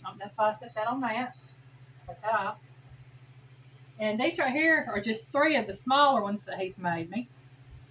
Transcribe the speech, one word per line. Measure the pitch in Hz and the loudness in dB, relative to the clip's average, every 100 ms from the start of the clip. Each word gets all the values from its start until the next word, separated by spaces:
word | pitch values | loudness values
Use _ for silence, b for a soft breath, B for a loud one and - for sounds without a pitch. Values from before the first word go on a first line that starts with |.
Um, | 185 - | -14 -12
that's | 208 - | -12 0
why | 214 | 0
I | |
set | 214 233 | 0 -8
that | 220 220 | -4 -2
on | 269 | -2
that. | 247 226 247 - - - - - - - - | -2 -4 -6 -10 -20 -20 -20 -20 -20 -20 -18
Put | - | -8
that | 139 | -2
off. | - - - - - - - - - - - - - - - - - | 0 0 -6 -16 -20 -20 -20 -20 -20 -20 -20 -20 -20 -20 -20 -20 -4
And | 214 220 | -2 0
these | 311 339 | 0 0
right | 269 | 0
here | 285 320 302 - | 2 4 4 2
are | - | -4
just | 226 220 - | -2 -4 -2
three | 277 311 277 | 2 4 4
of | 202 | 0
the | |
smaller | 190 254 277 285 254 | -6 2 6 6 4
ones | 202 208 - | 0 -6 -6
that | - | -6
he's | 185 - | -6 -4
made | 180 165 165 | -4 -2 -4
me. | 214 240 - - - - - - | -6 -8 -14 -20 -20 -20 -20 -20